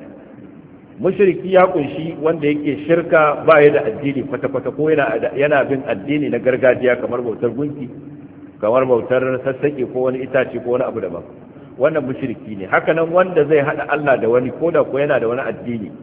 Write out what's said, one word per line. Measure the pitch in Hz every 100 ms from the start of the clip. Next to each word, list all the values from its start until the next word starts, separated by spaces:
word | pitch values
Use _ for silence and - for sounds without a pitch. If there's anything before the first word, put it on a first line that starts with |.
| - - - - - - - - - -
Mushriki | 190 190 196 160 180
ya | 185 185
kunshi | 185 135 139 165 156
wanda | 156 165 147
yake | 147 147 131 -
shirka, | 165 160 170 151 147 151
ba | 156
ya | 147
da | 147
addini | 110 101 131 139
kwata-kwata, | 98 123 - - 131
ko | 139 156
yana, | 151 131 110 120 120
yana | 147 143
bin | 123 135 131
addini | 107 98 147 131
na | 117
gargajiya, | 117 123 127 110 127 120
kamar | 104 123
bautar | 120 98 120
gunki, | 110 147 147 123 - - - - - - -
kamar | 104 123 131
bautar | 117 - 127 127 127
sassaƙe | 135 131 147 143 120
ko | 127 127
wani | 127 -
itace | 135 123 120
ko | 120
wani | 123
abu | 110 107
daban. | 92 85 - - - - - -
Wannan | 143 156
mushriki | 127 135 127 107 110 101
ne. | 92
Haka | 156 -
nan | 160 165
wanda | 175 185 170 143
zai | 156
haɗa | 143 151 131
Allah | 147 147 120
da | 113
wani, | 123 127
ko | 147 165
da | 160
ko | - 131
yana | 147 131
da | 113
wani | 123
addini, | 107 104 104 117 95 -